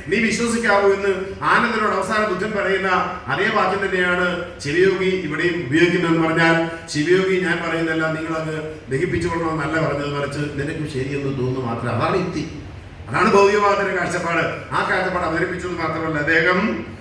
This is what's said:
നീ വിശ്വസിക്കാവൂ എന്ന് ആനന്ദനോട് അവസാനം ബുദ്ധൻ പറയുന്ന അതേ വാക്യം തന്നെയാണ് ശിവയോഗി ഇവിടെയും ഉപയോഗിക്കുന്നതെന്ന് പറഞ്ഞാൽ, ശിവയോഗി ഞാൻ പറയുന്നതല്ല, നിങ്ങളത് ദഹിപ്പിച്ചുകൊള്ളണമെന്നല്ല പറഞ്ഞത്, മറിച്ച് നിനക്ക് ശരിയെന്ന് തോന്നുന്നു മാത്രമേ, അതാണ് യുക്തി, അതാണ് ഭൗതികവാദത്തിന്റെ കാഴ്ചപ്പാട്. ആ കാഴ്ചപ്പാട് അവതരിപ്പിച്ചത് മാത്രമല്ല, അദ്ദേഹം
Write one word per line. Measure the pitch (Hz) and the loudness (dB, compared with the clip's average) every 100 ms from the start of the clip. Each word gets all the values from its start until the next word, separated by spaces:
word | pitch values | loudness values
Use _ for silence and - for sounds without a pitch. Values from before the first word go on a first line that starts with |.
| - | -2
നീ | 220 | 0
വിശ്വസിക്കാവൂ | 220 226 233 226 214 202 196 | 2 0 0 0 2 4 4
എന്ന് | 196 202 185 190 - | 4 2 -2 -4 -4
ആനന്ദനോട് | - 214 233 220 208 | 0 2 2 0 0
അവസാനം | 190 208 214 214 | 0 0 0 0
ബുദ്ധൻ | 180 208 | -2 -2
പറയുന്ന | 202 185 190 190 180 - - 131 | -2 0 0 2 0 0 -6 -4
അതേ | 175 214 | -2 0
വാക്യം | 214 190 196 185 | 2 0 0 0
തന്നെയാണ് | 185 180 180 180 175 - - | 0 2 2 0 -2 -6 -8
ശിവയോഗി | 143 170 190 180 | -2 4 4 4
ഇവിടെയും | 185 185 151 156 175 - 131 | 0 0 -2 -2 -2 -2 0
ഉപയോഗിക്കുന്നതെന്ന് | 156 175 175 165 165 160 | 4 4 4 2 2 2
പറഞ്ഞാൽ, | 160 165 165 165 - - | 4 4 4 0 -6 -6
ശിവയോഗി | 147 156 185 190 180 | -2 4 4 4 2
ഞാൻ | 165 170 165 | 0 -2 -2
പറയുന്നതല്ല, | 165 160 160 160 | -2 0 0 0
നിങ്ങളത് | 156 160 160 160 156 156 - 120 | -2 -4 -4 -4 -4 -6 -10 -4
ദഹിപ്പിച്ചുകൊള്ളണമെന്നല്ല | 135 180 165 170 170 160 156 156 160 147 | -2 0 0 -2 -2 -2 -2 -2 0 0
പറഞ്ഞത്, | 143 147 143 | -2 -4 -4
മറിച്ച് | 139 147 | -4 -4
നിനക്ക് | 143 139 147 156 143 | -4 -4 -4 -4 -4
ശരിയെന്ന് | 127 139 143 139 123 | -4 -4 -2 -2 -2
തോന്നുന്നു | 127 131 | -2 -2
മാത്രമേ, | 120 113 117 | -4 -4 -2
അതാണ് | 110 - 190 170 | 0 0 0 0
യുക്തി, | 156 - - - - - - - | -4 -6 -8 -12 -14 -16 -16 -6
അതാണ് | 147 220 | 0 4
ഭൗതികവാദത്തിന്റെ | 196 196 208 202 202 190 185 | 6 6 6 4 2 0 -2
കാഴ്ചപ്പാട്. | 170 170 - 170 - 143 - | -2 -2 -2 0 -2 -4 -4
ആ | 147 175 | -2 0
കാഴ്ചപ്പാട് | 185 185 180 165 | 0 0 -2 0
അവതരിപ്പിച്ചത് | 165 180 180 180 | 0 -2 -2 -6
മാത്രമല്ല, | 165 160 160 160 151 | -4 -4 -2 -2 -2
അദ്ദേഹം | 156 165 175 185 226 - - - | 2 2 4 4 2 -2 -8 -14